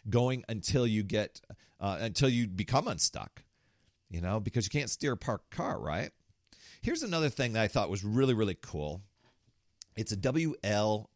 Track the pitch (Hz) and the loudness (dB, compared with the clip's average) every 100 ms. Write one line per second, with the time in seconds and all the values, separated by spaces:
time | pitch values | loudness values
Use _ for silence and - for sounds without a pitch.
0 | 107 117 123 127 - 110 - 139 120 107 | 0 2 4 0 -4 -6 0 2 4 2
1 | 101 107 104 - - - _ - 98 85 | 2 0 -2 -6 -20 -20 _ -6 -4 -2
2 | 113 - 135 120 113 92 98 135 233 87 | -2 2 4 4 2 -2 0 2 2 0
3 | - - 50 - - _ _ _ _ _ | 0 -2 -12 -16 -20 _ _ _ _ _
4 | - 85 87 110 95 120 104 147 117 - | -12 -6 -2 -2 -2 -2 -2 -2 -2 -2
5 | 147 120 - 104 - - 262 - 76 80 | -2 -2 -2 -6 -6 -6 -4 -4 -4 -4
6 | - - _ _ _ - - - - 320 | -4 -10 _ _ _ -20 -20 -8 -4 -2
7 | 247 165 151 - 123 110 107 123 87 98 | 0 0 0 0 0 2 2 2 0 0
8 | 104 117 135 110 104 82 - 76 73 87 | 0 4 4 4 2 -2 -6 -6 -6 -6
9 | 101 _ _ _ _ _ _ - - - | -12 _ _ _ _ _ _ -20 -12 -6
10 | 110 101 131 147 160 - 101 104 107 107 | -4 -2 0 0 0 -2 0 2 2 0
11 | 110 | -4